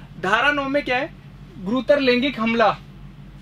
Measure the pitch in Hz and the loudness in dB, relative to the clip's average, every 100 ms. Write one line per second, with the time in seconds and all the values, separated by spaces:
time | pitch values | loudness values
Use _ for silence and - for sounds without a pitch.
0 | - - 185 220 277 294 269 285 269 247 | -18 -6 0 2 2 0 0 -2 0 -2
1 | 320 - - - - - 185 254 240 285 | -2 -10 -20 -20 -20 -10 -4 -2 2 4
2 | 262 247 277 220 226 233 208 147 - - | 4 2 0 -2 -2 4 2 2 -10 -20
3 | - - - - | -20 -20 -20 -20